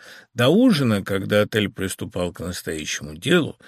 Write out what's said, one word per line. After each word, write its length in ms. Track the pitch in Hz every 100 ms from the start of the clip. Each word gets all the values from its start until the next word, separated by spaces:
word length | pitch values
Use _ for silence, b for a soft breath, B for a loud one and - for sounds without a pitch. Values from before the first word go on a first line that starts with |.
| B B B
До 140 | - 120
ужина, 540 | 190 262 160 127 101
когда 400 | 90 98 95 104
отель 280 | 104 110 98
приступал 600 | - 95 - 87 92 87
к 80 | -
настоящему 760 | 85 90 - 80 76 - 73
делу, 420 | 78 123 180 139 -